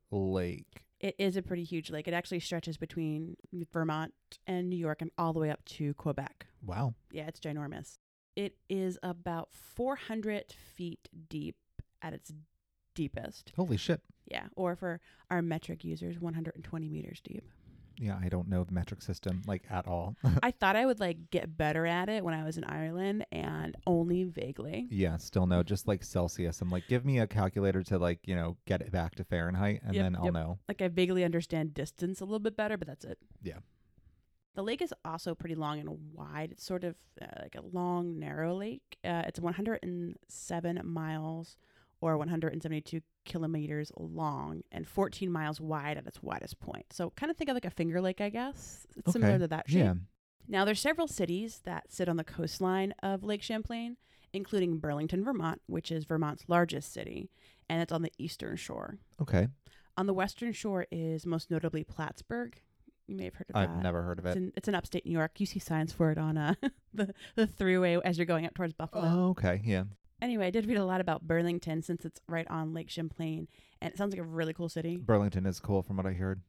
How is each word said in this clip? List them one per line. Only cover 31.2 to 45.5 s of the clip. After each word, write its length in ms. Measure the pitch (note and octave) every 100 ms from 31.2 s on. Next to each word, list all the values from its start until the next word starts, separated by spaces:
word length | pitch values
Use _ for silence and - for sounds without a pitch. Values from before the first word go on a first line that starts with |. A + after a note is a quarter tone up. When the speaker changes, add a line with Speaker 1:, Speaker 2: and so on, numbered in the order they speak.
Speaker 2:
understand 500 | F3 E3+ E3 D#3+ D#3
distance 460 | D3 D3+ - F3 F#3+
a 40 |
little 140 | F#3+ G#3+
bit 180 | G#3 A3
better, 220 | G#3+ G#3+
but 80 | D#3
that's 180 | C3+
it. 140 | - - - -
Speaker 1:
Yeah. 160 | F#2 E2 - _ _ _ - _ _ _ _
Speaker 2:
The 80 | -
lake 180 | G3+ C4
is 120 | F4 -
also 300 | - E3 -
pretty 200 | E3 E3+
long 240 | D#3+ D3+ D3+
and 340 | D3+ D#3 D3+
wide. 400 | D#3+ D3 D3+ D#3+
It's 120 | -
sort 200 | - F#3
of, 120 | F3+ E3 _ -
uh, 60 | - -
like, 120 | - -
a 60 |
long, 560 | - F3 F3+ F3 F3 E3
narrow 360 | D3+ C#3+ E3 F3+
lake. 420 | G#3 C3+ _ -
Uh, 180 | - E3+ -
it's 140 | -
one 140 | F3
hundred 260 | F3 G#3+ A3+
and 340 | F3+ F3 E3+ - _
seven 520 | - - E3+ E3+ F3
miles, 720 | - E3 D#3 D#3 D#3 D#3+ E3 - _ _ _ _
or 160 | E3 D#3
one 120 | D3
hundred 240 | E3+ D#3+
and 80 | D#3+
seventy-two 400 | D#3 D#3 - D#3+ - _ -
kilometers 680 | F3 D#3+ D#3+ D3+ D3+ D3+ -
long, 640 | E3 D#3+ D#3 C#3 C#3+ D#3+ -
and 160 | - D3+
fourteen 420 | - G3 - F#3
miles 300 | E3+ D3+